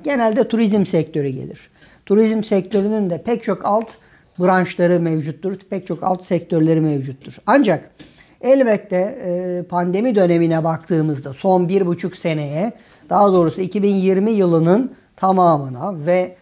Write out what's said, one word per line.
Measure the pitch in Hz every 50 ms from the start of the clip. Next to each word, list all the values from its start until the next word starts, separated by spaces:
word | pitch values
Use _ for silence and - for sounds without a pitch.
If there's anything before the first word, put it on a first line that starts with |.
| -
genelde | 294 285 247 226 220 214 262 220 220
turizm | 233 220 233 196 214 208 185
sektörü | - - 165 156 - - 151 139 139
gelir. | 131 131 131 147 - - - _ _ _ - - - _ _
Turizm | - 196 214 226 220 220 220 208
sektörünün | - 208 190 180 185 220 196 196 208 220 220 202 175
de | 170 156
pek | - 233 240 233 -
çok | 214 180 - -
alt | 208 202 226 220 - - - _ _ _ _ _ _ _ -
branşları | 180 190 185 185 180 180 - - 175 175 180 175
mevcuttur, | 170 165 160 160 139 160 143 - - 190 196 190 - _
pek | 196 185 185 -
çok | 170 - -
alt | 185 185 180 -
sektörleri | - 180 165 170 - 175 160 156 160 165 160
mevcuttur. | 156 156 147 139 131 139 131 - - - - - -
Ancak | - 240 277 254 208 160 135 - - _ - - - _ - _ _ _ _
elbette, | - 240 269 277 254 226 208 202 - - 185 180 185 214 - 247 190
e, | 180 175 180 185 180 180 180 175 175
pandemi | 175 175 175 180 175 196 233 262 214
dönemine | 208 185 175 170 170 170 165 165 160 160
baktığımızda | 165 160 156 - - 175 160 156 156 147 131 131 139 127
son | - - 190 185 185 180 165
bir | 190 196 190
buçuk | 175 170 170 - 175 -
seneye, | - - 170 156 156 147 139 147 160 202 233 - - - _ - _ - -
daha | 175 196 202 202 190
doğrusu | 180 170 160 156 196
iki | 185 175 - 208 196
bin | 202 196
yirmi | 190 185 190 190 190 202 220
yılının | 226 202 185 175 165 160 160 170 185 233 262 254 - - _ _ _
tamamına | - 190 190 190 185 175 170 160 143 139 131 127 123 156 202 190 156 147
ve | 175 175 185 180 185 180 -